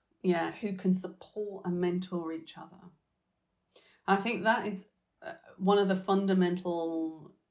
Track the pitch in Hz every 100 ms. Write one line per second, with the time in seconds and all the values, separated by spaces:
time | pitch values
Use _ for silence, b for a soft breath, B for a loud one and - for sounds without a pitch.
0 | _ _ 190 170 165 - 208 190 185 185
1 | 185 - - 214 208 190 - 175 180 180
2 | 185 180 160 160 160 160 160 - 180 _
3 | _ _ _ _ _ _ _ b b b
4 | b 196 226 208 214 240 208 190 - _
5 | _ _ - - - - 190 202 190 185
6 | - 196 196 185 175 180 180 170 165 160
7 | 160 160 151 _ _